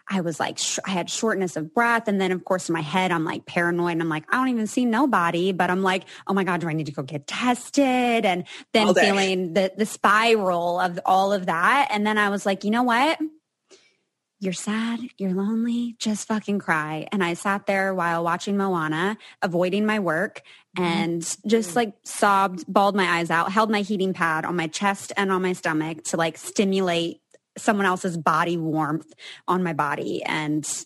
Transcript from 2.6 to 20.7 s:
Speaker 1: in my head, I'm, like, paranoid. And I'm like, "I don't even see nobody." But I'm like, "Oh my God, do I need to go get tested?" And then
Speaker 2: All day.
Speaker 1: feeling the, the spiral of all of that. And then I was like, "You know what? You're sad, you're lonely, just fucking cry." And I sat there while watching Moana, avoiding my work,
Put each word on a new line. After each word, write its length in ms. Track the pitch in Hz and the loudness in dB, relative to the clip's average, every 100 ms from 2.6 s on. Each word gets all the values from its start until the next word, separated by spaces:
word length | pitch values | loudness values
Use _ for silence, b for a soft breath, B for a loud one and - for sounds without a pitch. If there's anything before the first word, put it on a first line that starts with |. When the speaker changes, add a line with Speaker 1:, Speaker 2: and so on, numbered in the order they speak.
| - | 0
Speaker 1:
in 60 | |
my 80 | 165 | -4
head, 300 | 151 185 185 | -2 0 2
I'm, 120 | 170 | 0
like, 220 | 160 - - | -2 -6 -6
paranoid. 460 | 175 170 175 175 | -2 0 0 0
And 100 | 165 | 0
I'm 80 | 165 | -2
like, 160 | 156 - | -4 -2
"I 80 | 247 | 0
don't 120 | 262 | 0
even 180 | 233 214 | 0 -2
see 180 | - | 0
nobody." 680 | 247 220 285 202 170 170 190 | 2 2 2 2 2 2 0
But 180 | 180 180 | 2 0
I'm 120 | 185 | 2
like, 220 | 190 185 - B - | 0 0 -4 B -2
"Oh 80 | |
my 100 | 196 | 0
God, 160 | 185 175 | 0 -2
do 80 | 170 | -2
I 60 | |
need 100 | 156 147 | -4 -4
to 60 | |
go 100 | 151 | -8
get 240 | 135 143 - | -8 -10 -8
tested?" 1000 | - 247 240 - - 269 254 240 226 202 | -2 0 -2 0 2 2 2 2 2 2
And 180 | 180 - B - | 0 -4 B 0
then 140 | 226 208 | 4 4
Speaker 2:
All 40 | |
day. 140 | 185 202 | 6 4
Speaker 1:
feeling 480 | 196 190 185 180 | 4 2 0 0
the, 180 | 180 190 | 0 0
the 120 | 190 214 | 0 -4
spiral 920 | - 214 208 233 220 185 175 175 175 | 2 4 4 4 4 2 0 0 0
of 200 | 185 175 - | 0 0 2
all 260 | 190 196 | 4 4
of 140 | 202 185 | 0 0
that. 420 | 165 190 277 - | 2 4 4 2
And 160 | 208 208 | 0 0
then 120 | 214 | 2
I 100 | 202 | 0
was 160 | 202 | 0
like, 180 | 202 190 | -2 -2
"You 80 | 202 | 0
know 100 | 226 | 0
what? 360 | 247 233 294 - 311 - _ _ _ b b b b _ _ _ | 2 2 2 0 -4 -10 _ _ _ b b b b _ _ _
You're 120 | 190 | -6
sad, 460 | 175 214 214 226 233 247 - | -4 -4 -2 -2 -4 -8 -6
you're 160 | 190 | -2
lonely, 600 | 185 202 226 233 233 240 226 | 0 0 0 0 -2 -4 -4
just 260 | 220 208 - | -4 -2 -2
fucking 320 | 214 - 202 | -4 -2 -2
cry." 480 | 190 160 151 156 - | 0 0 0 -6 -4
And 100 | 202 | -2
I 120 | 170 | 0
sat 320 | 170 202 202 202 | 0 -2 -2 0
there 280 | 196 190 | 0 0
while 300 | 185 170 170 | 0 0 0
watching 320 | 170 180 - 202 | 0 -2 -2 -2
Moana, 600 | 196 175 156 156 190 220 B B | 0 0 0 0 -2 -4 B B
avoiding 460 | 202 170 180 202 214 | -2 0 0 0 0
my 140 | 214 | 0
work, 420 | 170 160 208 - B B _ | 0 -2 -2 -8 B B _